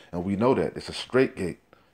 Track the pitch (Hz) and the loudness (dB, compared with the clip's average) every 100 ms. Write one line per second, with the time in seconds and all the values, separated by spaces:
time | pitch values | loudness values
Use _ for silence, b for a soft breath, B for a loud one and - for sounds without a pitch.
0 | B 85 95 98 123 107 78 - - - | B -6 -2 2 4 4 0 -4 -10 -10
1 | - 127 135 - 87 - _ b b | -2 2 2 -2 -8 -8 _ b b